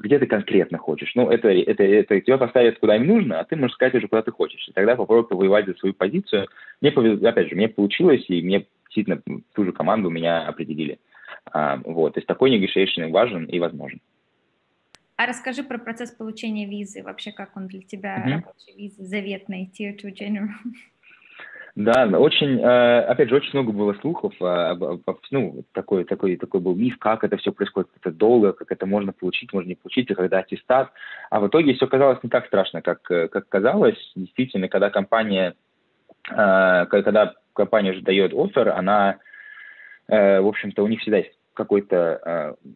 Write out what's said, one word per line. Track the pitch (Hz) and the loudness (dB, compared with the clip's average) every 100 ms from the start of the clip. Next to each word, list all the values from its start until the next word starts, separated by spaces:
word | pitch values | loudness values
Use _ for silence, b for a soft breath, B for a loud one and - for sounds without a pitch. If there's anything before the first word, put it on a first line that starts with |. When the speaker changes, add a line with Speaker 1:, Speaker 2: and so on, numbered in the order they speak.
Speaker 1:
где | 104 143 | 0 2
ты | 113 | 2
конкретно | 110 - 101 - 82 | -2 2 2 2 -2
хочешь?» | - 76 78 | -6 -6 -4
Ну, | 120 123 | 0 2
это, | 117 113 | 2 4
это, | 90 92 107 | 4 2 2
это | 98 104 101 98 | 4 4 4 2
тебя | - 131 | 2 2
поставят | 120 127 120 113 | 2 4 4 4
куда | 107 107 | 2 4
им | 139 | 4
нужно, | 226 156 80 | 2 2 -4
а | |
ты | - 160 | -4 -2
можешь | 123 | -4
сказать | - 131 | 0 0
уже, | 127 104 | 0 0
куда | 110 | -2
ты | 110 | -2
хочешь. | - 80 - - | -4 -4 -6 -8
И | |
тогда | - 101 123 | 0 2 2
попробуй | 98 113 113 | 4 4 4
повоевать | 90 95 104 98 | 2 4 4 2
за | |
свою | 87 95 | -2 -4
позицию. | 98 95 165 - 104 98 B B B | -2 -2 -2 -2 -4 -4 B B B
Мне | 143 | 0
повез-, | 139 113 104 | 4 2 4
опять | 113 117 82 | 2 2 0
же, | 87 | 0
мне | 110 | -2
получилось, | - 101 - 175 135 - | 0 -2 2 4 4 2
и | 87 | -2
мне | 87 98 - _ _ | 0 -2 -2 _ _
действительно | - 101 76 - | -4 -4 -4 -6
в | 69 - | -14 -8
ту | - | -4
же | 95 | -4
команду | - 80 110 92 | -2 -2 -2 -2
меня | 82 82 82 78 | -4 -2 -2 -4
определили. | - 76 78 76 - B B B B - | -8 -8 -8 -8 -10 B B B B -8
А, | 80 73 69 | -4 -2 -4
вот. | - 82 78 | -6 -2 -2
То | - | -2
есть | - | -6
такой | 87 131 117 | 0 2 2
negotiation | 95 - 95 - 82 | 0 0 0 -2 -2
важен | 87 120 95 80 | 0 0 -2 -6
и | 87 | -4
возможен. | 85 76 69 - _ _ _ _ _ _ _ _ _ _ _ - | -4 -6 -14 -18 _ _ _ _ _ _ _ _ _ _ _ -6
Speaker 2:
А | 240 | -6
расскажи | 240 269 254 | -6 -8 -10
про | 269 247 | -10 -10
процесс | 233 226 240 | -12 -12 -14
получения | - 220 220 226 214 202 | -14 -14 -12 -8 -8 -8
визы, | 208 202 202 | -10 -12 -14
вообще, | 190 190 208 | -16 -16 -16
как | 208 196 196 | -16 -16 -14
он | 190 | -14
для | 190 | -16
тебя, | - 196 196 190 | -18 -14 -10 -8
Speaker 1:
Мгм. | - | -4
Speaker 2:
рабочая | 151 - - _ 196 | -6 -8 -18 _ -18
виза, | 208 196 | -18 -16
заветная, | 185 208 196 190 196 185 185 - | -10 -8 -8 -10 -10 -12 -12 -12
Tier | 202 202 | -12 -12
two | 202 | -16
General? | 196 202 208 208 208 240 226 - _ B B B B B B B | -12 -8 -6 -6 -10 -16 -16 -20 _ B B B B B B B
Speaker 1:
Да, | - 104 123 117 87 | -4 2 4 4 4
очень, | 147 - 147 123 | 4 2 0 2
э, | 120 123 120 120 | 4 4 6 4
опять | - 123 127 | 2 2 2
же, | 135 | 2
очень | 139 | 0
много | 139 123 | -2 -2
было | 104 104 | -2 -2
слухов, | 101 147 175 101 - | -2 -6 -4 -6 -4
а, | 90 87 85 | -2 0 -2
об, | 87 | -2
об, | 82 87 - | -6 -6 -8
об, | 92 - | -10 -6
ну, | 135 95 64 - | -4 -4 -8 -12
такой, | - - 98 | -10 -2 -2
такой, | 85 95 98 87 | -2 -2 -2 -4
такой | 90 95 | -4 -2
был | 90 | -2
миф, | 90 123 123 | 0 -2 -2
как | 110 113 | -2 -2
это | 104 101 | -2 -4
всё | 101 | -6
происходит, | - 98 - 90 | -6 -6 -4 -6
как | _ 92 | _ -10
это | 82 | 0
долго, | 107 120 101 | 4 4 4
как | 90 - | 0 -8
это | 90 | -8
можно | 95 101 98 | -4 -4 -4
получить, | - 92 - 120 | -6 -8 -8 -6
можно | 98 90 | -8 -6
не | |
получить, | 90 - - 127 | -10 -8 -6 -4
и | |
когда | 95 90 95 | -2 -2 -2
аттестат. | - - - 127 131 B B B B | -4 -6 0 0 0 B B B B
А | 107 | -2
в | 101 | 2
итоге | 156 151 | 2 2
всё | 127 - | 2 2
казалось | 135 139 123 | 4 4 2
не | 120 | 0
так | 127 - | -2 0
страшно, | 101 92 82 | 0 0 -4
как, | 85 82 - | -6 -6 -2
э, | 87 82 | -2 -2
как | 104 - | -4 -4
казалось. | 101 110 196 139 - - | 0 0 4 2 2 -6
Действительно, | - 90 - 131 101 92 | -12 -8 -6 -4 -4 -4
когда | 98 101 | 0 0
компания, | 98 98 113 110 95 92 - _ _ _ _ _ _ - | 0 0 -2 0 -2 -2 -6 _ _ _ _ _ _ -6
э, | - 104 95 95 90 87 | 0 4 4 4 4 2
к-, | 101 | 2
когда | 101 104 104 - _ | 2 2 2 -2 _
компания | - 101 110 98 | -4 0 2 0
уже | 95 | -2
даёт | - 95 92 | 0 2 2
оффер, | - 185 139 107 | 0 -2 0 0
она, | 90 92 104 98 - B B B B B B B B - | 0 2 2 2 -2 B B B B B B B B -2
э, | 107 101 98 | 2 4 4
в | 98 | 2
общем-то, | 104 104 95 | -2 -6 -2
у | 104 | -2
них | 110 | -2
всегда | - 104 | 0 0
есть | - _ _ | 0 _ _
какой-то, | - 104 101 101 90 85 - - | -10 -2 0 2 0 0 -2 -4
э, | 85 73 - 67 | -6 -6 -10 -18